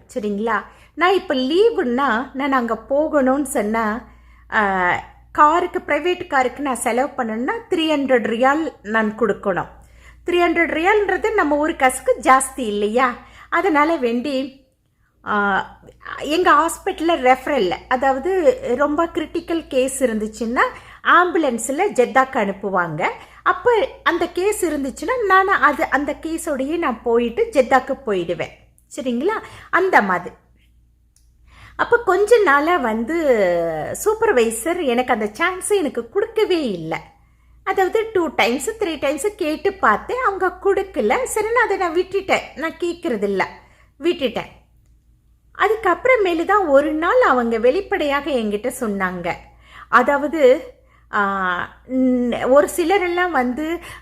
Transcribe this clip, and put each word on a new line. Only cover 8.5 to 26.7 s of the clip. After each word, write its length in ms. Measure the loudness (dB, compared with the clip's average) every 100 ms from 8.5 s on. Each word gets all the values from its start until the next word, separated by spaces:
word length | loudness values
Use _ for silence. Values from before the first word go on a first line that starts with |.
| 2 -2 -8
நான் 380 | -4 0 0 0
கொடுக்கணும். 520 | -2 0 -2 -4 -6 -12 -20 -20 -20 -14 -2
த்ரீ 120 | 2
ஹண்ட்ரட் 360 | 2 2 0
ரியால்ன்றது 600 | 0 2 2 2 -2 0
நம்ம 240 | 0 0 0
ஊர் 180 | 0 2
காசுக்கு 400 | 0 0 -2 0
ஜாஸ்தி 420 | 4 4 2 -6 -4
இல்லையா? 480 | -2 0 0 0 -2 -14 -20 -4
அதனால 460 | 0 2 2 2 2
வேண்டி, 400 | 0 -2 -2 -4 -4 -10 _ _ _ _ _ _ -4
ஆ, 100 | -2 0 0 -4 -12 -20 -20 -16 -10
எங்க 280 | -4 0 4
ஹாஸ்பிட்டல்ல 640 | 4 2 -2 -6 -4 0 2
ரெஃபரல், 500 | 4 2 2 0 0 -2 -2
அதாவது 440 | 0 2 0 0 2 4 2 -2 0
ரொம்ப 300 | 0 0 -2
கிரிட்டிக்கல் 600 | -2 -6 -8 -4 -6 -2
கேஸ் 360 | 0 0 0
இருந்துச்சுன்னா 600 | -2 0 -6 -6 -4 0 -2 -2 -20 -6
ஆம்புலன்ஸ்ல 800 | 4 4 4 2 0 -2 -4 -2 -2
ஜெத்தாக்கு 440 | 2 2 4 2 0
அனுப்புவாங்க. 720 | -2 -2 -2 -2 -2 -2 -4 -6 -16 -6
அப்ப 440 | -2 0 2 2 0 -2
அந்த 280 | -2 0 -2
கேஸ் 340 | -2 -2 0 -2
இருந்துச்சுன்னா 500 | -2 -6 -6 -6 -2 2
நான் 220 | 4 4
அது, 360 | 4 2 2 -2
அந்த 260 | -2 -2
கேஸோடயே 640 | -6 -6 -6 -4 -4 -4